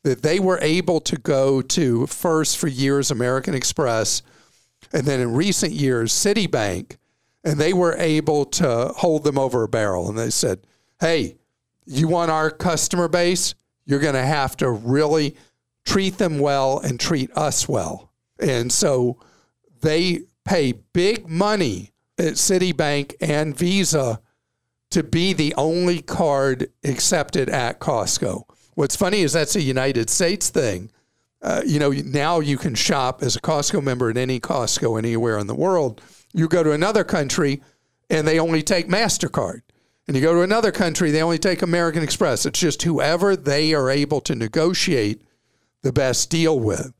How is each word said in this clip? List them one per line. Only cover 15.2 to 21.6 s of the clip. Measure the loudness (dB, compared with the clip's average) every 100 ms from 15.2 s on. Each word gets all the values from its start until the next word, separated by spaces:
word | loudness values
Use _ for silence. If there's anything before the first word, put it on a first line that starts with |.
| 0 -6 _ _ _ _ -2
treat | 0 0 0
them | -2 0
well | 0 2 0 0
and | -4 -4
treat | -2 -2 -2 -2
us | -2 -2 -2
well." | -2 -4 -8 -16 _ _ -4
And | -2 0 0
so | 0 2 2 0 -2 -16 _ _ _ _ _
they | 0 2 0 -2 -6 _ -2
pay | 0 2 -2 _
big | 0 0 0 -4
money | 0 2 2